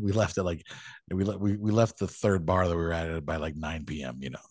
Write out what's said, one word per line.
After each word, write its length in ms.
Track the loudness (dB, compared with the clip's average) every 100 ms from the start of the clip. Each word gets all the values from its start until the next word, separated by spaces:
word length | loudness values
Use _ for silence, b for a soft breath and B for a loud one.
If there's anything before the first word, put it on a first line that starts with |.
we 120 | 0
left 240 | 2 2 0
at, 60 |
like, 180 | -2 -2 -8 B B B -6
we 140 | -2
le-, 140 | 0 2
we, 180 | 0 2
we 140 | 4
left 280 | 4 4 2
the 100 | -6
third 360 | 0 2 4
bar 220 | 4 4 4
that 80 | 2
we 60 |
were 100 | 0
at 320 | 0 -2 -4
by, 120 | -4 -4
like, 200 | -4 -4
nine 280 | -6 -6 -6
P 160 | -6
M, 160 | -6 -8
you 100 | -8
know, 100 | -10 -8